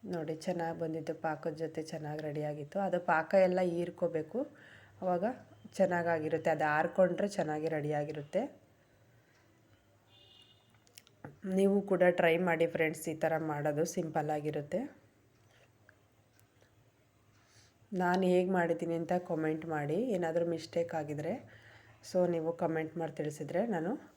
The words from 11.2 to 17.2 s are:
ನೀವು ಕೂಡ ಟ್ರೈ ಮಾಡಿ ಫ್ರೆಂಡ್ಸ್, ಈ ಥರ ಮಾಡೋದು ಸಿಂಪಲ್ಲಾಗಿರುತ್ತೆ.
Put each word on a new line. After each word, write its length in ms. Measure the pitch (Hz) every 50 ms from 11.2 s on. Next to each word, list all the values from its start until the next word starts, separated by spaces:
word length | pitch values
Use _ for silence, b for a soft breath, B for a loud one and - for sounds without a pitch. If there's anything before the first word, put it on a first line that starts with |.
| _ - - - - 190 190 190
ನೀವು 200 | 196 196 196 202 196 196 196
ಕೂಡ 100 | 175 180 180 175 175
ಟ್ರೈ 160 | 175 170 165 170 185 180
ಮಾಡಿ 180 | 165 160 165 165 165
ಫ್ರೆಂಡ್ಸ್, 320 | 170 165 156 160 - - 170 156
ಈ 40 | 151 -
ಥರ 100 | 160 156 156 160 156 151
ಮಾಡೋದು 320 | 147 147 151 147 147 160 175 -
ಸಿಂಪಲ್ಲಾಗಿರುತ್ತೆ. 840 | 190 170 156 147 165 147 151 156 151 147 151 147 156 143 - - 190 254 302 - - _ _ _ _ _ _ _ _ _ b b b b b _ _ _ - _ _ _ _ _ _ _ _ _ _ - _ _ _ _ _ _ _ _ _ _ _ _ _ _ _